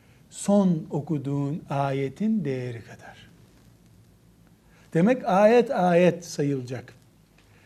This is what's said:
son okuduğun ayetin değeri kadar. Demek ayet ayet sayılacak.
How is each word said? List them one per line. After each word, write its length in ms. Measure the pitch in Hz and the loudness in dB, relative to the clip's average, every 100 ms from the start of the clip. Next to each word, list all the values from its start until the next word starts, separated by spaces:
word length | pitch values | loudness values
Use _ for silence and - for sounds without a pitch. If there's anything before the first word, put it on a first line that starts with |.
| _ _ _ | _ _ _
son 580 | - - 202 190 156 - | -8 0 2 2 0 -4
okuduğun 760 | 156 - 147 135 143 139 160 - | -8 -4 -6 -4 -4 -4 -6 -6
ayetin 760 | 143 139 139 135 135 214 220 143 | -4 -2 -4 -6 -4 -4 -2 -4
değeri 380 | 131 123 117 | -6 -8 -12
kadar. 460 | - - - - - _ _ _ _ _ _ _ _ _ _ _ _ _ _ _ _ | -16 -20 -20 -20 -20 _ _ _ _ _ _ _ _ _ _ _ _ _ _ _ _
Demek 320 | 165 202 254 - | 0 2 2 0
ayet 460 | 190 208 240 233 | 4 6 6 2
ayet 540 | 214 180 175 180 170 - | 0 2 4 4 2 -6
sayılacak. 680 | - 143 135 123 123 - - _ _ _ _ _ _ | -4 -4 -4 -6 -12 -14 -20 _ _ _ _ _ _